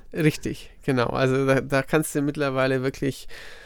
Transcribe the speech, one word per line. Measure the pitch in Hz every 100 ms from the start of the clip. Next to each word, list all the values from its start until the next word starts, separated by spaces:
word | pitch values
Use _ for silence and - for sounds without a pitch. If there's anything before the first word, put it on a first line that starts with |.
| -
Richtig, | - 156 - - - - -
genau. | - 131 117
Also | - 131 131 135
da, | 135
da | 135 139
kannst | 135 160 156 151
du |
mittlerweile | 143 151 143 131 131 135
wirklich, | 131 - 139 - - - - -